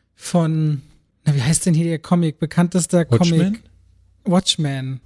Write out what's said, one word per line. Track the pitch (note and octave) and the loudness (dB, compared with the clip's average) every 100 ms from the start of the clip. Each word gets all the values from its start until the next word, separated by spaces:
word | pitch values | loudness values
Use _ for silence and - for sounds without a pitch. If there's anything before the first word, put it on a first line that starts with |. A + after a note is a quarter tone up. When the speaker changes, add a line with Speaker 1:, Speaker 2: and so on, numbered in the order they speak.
| _ _ | _ _
Speaker 1:
von, | - F3 D#3+ D#3+ D#3 C#3+ - _ _ _ | -2 0 0 0 -2 -2 -8 _ _ _
na, | - C#3+ | -2 0
wie | |
heißt | B2 D#3 F#3 | 0 0 2
denn | |
hier | D#3+ | 0
der | E3+ D#3+ | 0 -4
Comic, | - F3 D#3+ - | -2 0 0 -2
bekanntester | D#3 - F3 F#3 D#3 F3 D#3+ | -6 0 0 0 0 0 2
Speaker 2:
Watchmen? | A#2+ F3 E3 | 2 4 2
Speaker 1:
Comic? | F#3 A3 _ _ _ _ _ _ - | 0 -2 _ _ _ _ _ _ 0
Watchmen. | F3+ - - D3 C3+ C3 C3 | 0 0 -2 -2 -4 -8 -10